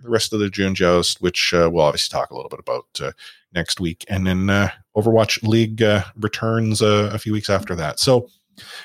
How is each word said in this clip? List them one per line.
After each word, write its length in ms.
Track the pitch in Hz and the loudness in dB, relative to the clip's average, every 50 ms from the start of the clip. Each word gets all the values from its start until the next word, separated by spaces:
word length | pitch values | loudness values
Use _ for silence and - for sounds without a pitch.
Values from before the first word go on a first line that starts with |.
| - | -4
the 60 | 120 | -2
rest 240 | 117 107 - - 113 | 0 0 0 -2 -2
of 60 | 107 | -2
the 120 | 104 101 | -2 -2
June 240 | 90 101 98 95 95 | 0 0 -2 0 0
Joust, 440 | 95 95 87 87 87 82 - - - | 2 2 4 4 4 2 0 -2 -2
which, 320 | 87 90 - - - - - | -2 -2 -2 0 -2 0 2
uh, 120 | 87 85 82 85 | 2 2 4 4
we'll 120 | 85 76 | 4 2
obviously 300 | 73 71 - - - - | 2 2 0 -4 -4 -4
talk 140 | - - - | -6 -6 -6
a 60 | 67 | -8
little 140 | 62 65 - | -14 -14 -14
bit 100 | - - | -14 -12
about, 260 | - - 62 62 - _ - - | -8 -8 -8 -8 -8 _ -12 -10
uh, 120 | 71 67 - - - - - _ _ _ - | -10 -10 -10 -12 -18 -20 -20 _ _ _ -6
next 240 | 87 80 - - - | -6 -4 -4 -6 -4
week. 260 | 92 82 82 - - - | -4 -4 -6 -8 -8 -6
And 200 | 101 92 95 92 | -4 -2 0 0
then, 240 | 92 92 95 101 | 0 0 2 2
uh, 180 | 98 101 101 98 - - _ _ - | 2 2 2 0 -2 -8 _ _ -4
Overwatch 460 | 107 107 113 113 113 107 - - - | -2 2 4 4 4 2 2 0 -2
League, 400 | - 107 110 117 117 110 110 110 | 0 2 2 2 2 0 0 0
uh, 220 | 117 107 104 101 95 - - | 2 2 4 2 0 -4 -6
returns, 680 | - - 107 - - 120 113 113 113 113 110 107 104 110 | -6 -6 -6 -4 -4 -4 -2 0 0 0 0 0 2 2
uh, 260 | 104 104 104 104 104 | 4 4 2 2 0
a 60 | 110 104 | -4 -6
few 160 | - 110 107 | -6 -4 -4
weeks 160 | 107 - - | -4 -2 0
after 240 | 101 95 104 - 90 | -2 -2 -2 -4 -6
that. 260 | 85 78 73 - - | -6 -6 -6 -4 0
So, 300 | - 139 131 120 123 - _ _ _ _ _ - - - - - - | 2 4 4 4 2 -2 _ _ _ _ _ -20 -20 -20 -20 -20 -8